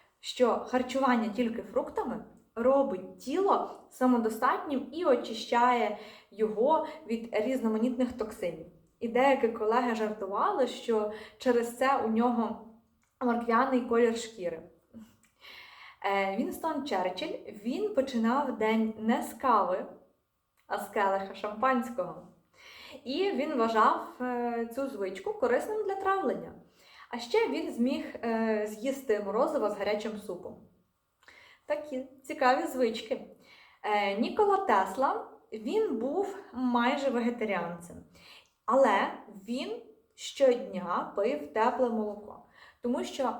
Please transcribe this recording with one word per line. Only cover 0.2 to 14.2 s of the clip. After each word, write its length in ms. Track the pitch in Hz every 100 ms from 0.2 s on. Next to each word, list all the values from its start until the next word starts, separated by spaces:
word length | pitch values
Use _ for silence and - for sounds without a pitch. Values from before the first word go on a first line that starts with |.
| - - 240 190 -
харчування 640 | 254 254 262 269 233 214
тільки 320 | 247 226 208
фруктами 640 | - 269 - 440 294 160 - - _ 226
робить 640 | 247 277 - 185 190 -
тіло 600 | 254 339 392 247 - - -
самодостатнім 1000 | - 254 240 220 220 262 392 320 247 -
і 140 | 320 339
очищає 920 | 240 - 220 - 240 247 240 208 - - - _
його 560 | 196 214 202 277 311 302 - 214
від 220 | 226 -
різноманітних 840 | 214 247 254 226 220 247 254 247
токсинів. 540 | - 214 - 175 160 - - _ _
І 80 | 233
деякі 400 | 240 277 254 226
колеги 480 | - 214 240 247 220
жартували, 720 | 214 - 196 208 359 359 247
що 440 | - - 220 214 - - -
через 400 | 254 233 233 -
це 200 | 262 269
у 100 | 226
нього 580 | 220 240 233 214 - - - _ _ _ -
морквяний 600 | 247 233 233 226 269 254
колір 360 | - 233 226
шкіри. 440 | 226